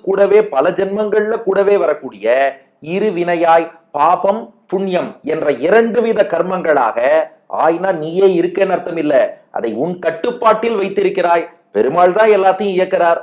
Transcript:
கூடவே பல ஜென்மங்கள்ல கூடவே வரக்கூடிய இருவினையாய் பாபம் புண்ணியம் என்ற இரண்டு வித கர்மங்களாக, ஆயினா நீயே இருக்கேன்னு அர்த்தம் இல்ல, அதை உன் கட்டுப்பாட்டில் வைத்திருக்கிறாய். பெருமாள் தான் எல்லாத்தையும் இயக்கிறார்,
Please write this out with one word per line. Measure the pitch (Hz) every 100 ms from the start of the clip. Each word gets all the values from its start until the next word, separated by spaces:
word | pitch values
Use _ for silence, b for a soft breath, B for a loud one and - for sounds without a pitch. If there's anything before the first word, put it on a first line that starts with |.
கூடவே | 185 196 196 208
பல | - 135 165
ஜென்மங்கள்ல | 180 196 202 214 214 208 160
கூடவே | 180 196 196 202
வரக்கூடிய | 160 147 131 107 110 127 139 - _ _ 151
இருவினையாய் | 190 214 175 175 170 165 165 165 - _
பாபம் | 147 160 180 196 220 233 _ _
புண்ணியம் | 190 190 180 135 -
என்ற | 147 156 147
இரண்டு | 123 156 220 233 233
வித | 226 208
கர்மங்களாக, | - 170 175 185 160 143 117 110 131 156 151 - - 107
ஆயினா | 151 170 190
நீயே | 170 156 175 196
இருக்கேன்னு | 175 175 196 196
அர்த்தம் | 175 175 165
இல்ல, | 151 131 101 - _
அதை | 104 117
உன் | - 175 180
கட்டுப்பாட்டில் | 165 - 240 240 226 214 233 214
வைத்திருக்கிறாய். | 190 190 190 185 170 170 - - _
பெருமாள் | 101 127 175 180
தான் | 190 220
எல்லாத்தையும் | 202 190 185 202 180
இயக்கிறார், | 185 185 170 170